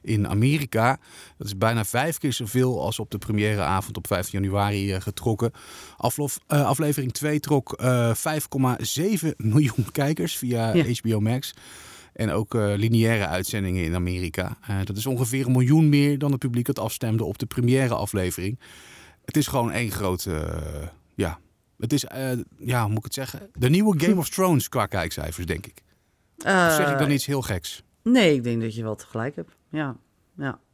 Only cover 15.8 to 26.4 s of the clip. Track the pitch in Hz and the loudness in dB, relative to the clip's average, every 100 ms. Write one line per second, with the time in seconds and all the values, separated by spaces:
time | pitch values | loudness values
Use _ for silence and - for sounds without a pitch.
15.8 | 156 143 143 143 143 135 135 120 120 131 | 6 4 4 2 0 0 0 -2 -2 -2
16.8 | 104 - 120 110 90 98 - - 120 131 | -4 -4 -2 0 -2 -4 -6 0 2 4
17.8 | 131 117 101 101 90 87 92 120 - - | 2 -2 -2 0 -2 -2 -6 -6 -14 -20
18.8 | - - - _ - 156 139 135 117 90 | -20 -20 -20 _ -2 0 0 0 0 -2
19.8 | 117 - 98 90 98 78 80 80 78 76 | -4 -2 -2 -2 -2 -4 -4 -6 -8 -8
20.8 | 82 - _ - 90 82 _ _ _ _ | -12 -16 _ -4 -4 -4 _ _ _ _
21.8 | 110 147 - 131 135 123 - _ 120 123 | -2 -2 -2 -6 -4 -4 -6 _ -2 0
22.8 | 107 107 - - 131 - - - 127 170 | 0 -2 -4 -8 -8 -12 -16 0 4 6
23.8 | 214 165 170 190 147 - 185 147 - 127 | 4 4 4 2 0 0 4 4 2 -2
24.8 | 101 98 82 - 78 78 85 82 - - | 0 0 -2 -4 -8 -6 -4 -6 -6 -20
25.8 | _ _ _ _ _ - | _ _ _ _ _ -6